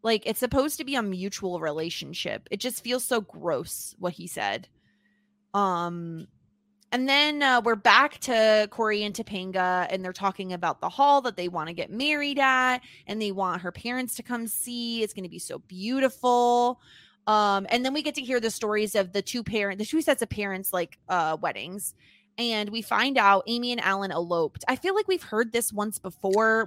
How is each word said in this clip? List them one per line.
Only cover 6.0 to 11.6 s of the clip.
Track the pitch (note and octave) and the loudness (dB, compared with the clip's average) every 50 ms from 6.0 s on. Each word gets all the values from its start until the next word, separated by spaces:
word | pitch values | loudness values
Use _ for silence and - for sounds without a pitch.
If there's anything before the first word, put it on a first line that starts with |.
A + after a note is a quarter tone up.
| E3+ E3 E3 D#3+ - - _ _ _ _ _ _ _ _ _ _ _ - | -8 -8 -10 -10 -12 -16 _ _ _ _ _ _ _ _ _ _ _ -4
and | - B3 B3+ | -2 -2 2
then, | C4+ C#4 C#4+ D4 D4+ D4+ D4 | 4 4 4 4 2 2 2
uh, | C#4+ C4+ B3+ A#3+ | 4 4 4 4
we're | G#3 A#3 A3+ | 4 2 0
back | G#3 - A#3 G3+ A#3+ C#4 D4 - - | 4 6 8 8 8 6 4 0 -6
to | - C4 B3 A3 A3 A3 G#3+ G#3+ G#3 G#3 | -4 0 4 4 6 6 6 6 4 2
Corey | - - A3 G#3+ G#3 G#3 | 0 0 0 0 2 0
and | G#3 G#3 G3+ | -2 -4 -6
Topanga, | - A3 - G3+ F#3 F#3 F#3+ F#3 F#3+ F3+ F3+ F#3 F3+ F3 - | -8 -10 -8 -8 -8 -6 -4 -2 0 2 2 2 0 0 -2
and | - F#3+ | -4 -4
they're | F#3 F#3 F#3 | -4 -6 -8
talking | - G3 G3 F#3+ - G3 F#3 F3+ | -4 -4 -4 -4 -4 -8 -6 -6
about | F3 F3 E3 C3+ - | -4 -2 -2 -2 -2
the | - F3 | -6 -6
hall | - - C#4 C#4+ C#4+ C#4 | 0 4 6 6 6 6
that | B3 B3 - | 4 0 -4
they | - F3+ F3 | -4 -6 -4
wanna | F3+ E3 | -4 -4